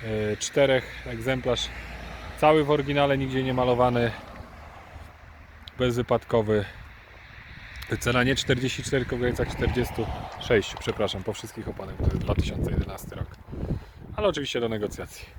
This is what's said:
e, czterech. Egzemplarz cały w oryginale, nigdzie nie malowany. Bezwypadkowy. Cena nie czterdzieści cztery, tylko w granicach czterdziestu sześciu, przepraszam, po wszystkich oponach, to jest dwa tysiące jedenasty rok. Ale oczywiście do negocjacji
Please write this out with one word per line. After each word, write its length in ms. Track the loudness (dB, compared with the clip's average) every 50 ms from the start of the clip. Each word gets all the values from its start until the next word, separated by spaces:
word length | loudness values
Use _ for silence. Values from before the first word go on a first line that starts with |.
| -4
e, 320 | -2 -2 0 0 0 0
czterech. 680 | -2 -4 -2 4 4 6 6 6 2 2 -2 -12 -12 -10
Egzemplarz 640 | -8 -8 -4 -2 -2 -2 0 0 0 0 0 0 -4 -6 -10 -12 -12 -12 -12 -12 -12 -12 -12 -12 -12 -2 4
cały 260 | 6 8 8 8 6
w 60 | 4
oryginale, 480 | 4 2 4 2 4 4 4 4 4 2
nigdzie 240 | 2 0 0 0
nie 120 | 2 2 2
malowany. 560 | 4 4 4 6 6 6 4 6 4 2 2 0 -4 -12 -16 -14 -16 -16 -16 -16 -18 -18 -18 -18 -18 -20 -18 -18 -18 -18 -18 -20 -20 -20 -20 -20 -20 -20 -20 -20 -20 -20 -18 -2 0
Bezwypadkowy. 840 | 2 2 2 2 2 2 2 2 2 2 2 2 4 4 4 2 2 0 -8 -14 -16 -16 -18 -20 -20 -20 -20 -20 -20 -20 -20 -20 -18 -18 -18 -18 -16 -16 -14 -14 -6 -6 -4 -2
Cena 220 | 0 2 4 4
nie 120 | 4 4 2
czterdzieści 480 | 0 2 2 2 2 2 -2 -2 -4
cztery, 220 | -4 -2 0 0 0
tylko 120 | 0 -2
w 40 | 0
granicach 280 | 0 0 0 0 -2 -2
czterdziestu 580 | -2 -2 0 0 2 2 0 0 -2 -4 -4 -4 -4 -8 -8 -10 -10 -12
sześciu, 360 | 0 4 4 4 4 2 -6 -6
przepraszam, 420 | -6 -6 -2 0 -2 -2 -2 -4
po 100 | -4 -6
wszystkich 360 | -6 -6 -10 -12 -10 -10 -8 -8
oponach, 280 | -8 -8 -10 -10 -6
to 80 | 0 2
jest 140 | 2 2 2
dwa 160 | 0 0 0
tysiące 360 | 0 0 -2 -2 -2 -2 -2
jedenasty 440 | 0 -2 -2 -2 -6 -10 -10 -12 -8
rok. 120 | -8 -10 -10 -10 -18 -14 -12 -8 -8 -4 -4 -4 -6 -6 -14 -18 -18 -16 -10 -6
Ale 120 | 0 0 0
oczywiście 320 | 2 0 -4 -2 -2 0
do 80 | 0 0
negocjacji 580 | 0 0 -2 -4 -4 -6 -10 -12 -12 -16 -16 -16 -18